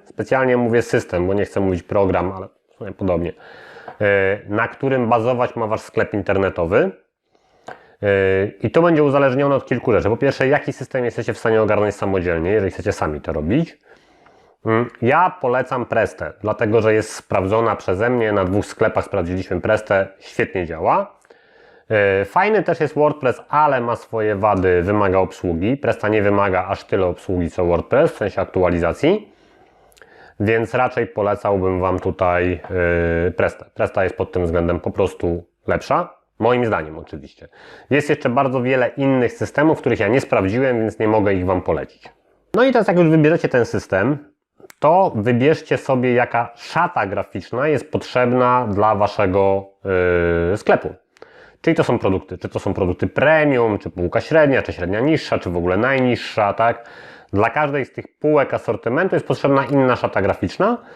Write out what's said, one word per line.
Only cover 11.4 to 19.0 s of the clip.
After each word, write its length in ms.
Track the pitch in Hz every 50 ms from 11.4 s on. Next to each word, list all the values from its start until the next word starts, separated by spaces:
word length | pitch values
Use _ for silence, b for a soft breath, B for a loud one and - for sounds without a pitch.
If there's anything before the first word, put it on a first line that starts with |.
| - 117 110 110
ogarnąć 340 | 110 101 107 104 104 104 98
samodzielnie, 560 | - 110 98 98 95 85 90 85 82 80 90
jeżeli 200 | 104 110 98 92
chcecie 200 | - - 85 104
sami 300 | 98 - 98 80 76 73
to 120 | - - 76
robić. 440 | 78 76 80 110 156 170 - - b b b b b b b b b b b b b b b b b -
Mm, 240 | 110 110 113 120 123 - -
ja 360 | 120 117 139 165 180 180 170 -
polecam 440 | - 127 123 127 127 - 135 127 113
Prestę, 480 | - 113 113 104 - - - 85 78 - -
dlatego 400 | 101 104 107 - 120 107 110 117
że 120 | 104 110 107
jest 220 | 110 104 - -
sprawdzona 600 | - - - 113 101 95 95 107 113 117 113 101
przeze 340 | - - - 92 92 110 123
mnie, 220 | 127 123 113 107
na 140 | 104 101 95
dwóch 200 | 90 98 104 98
sklepach 400 | - - - 110 107 - 104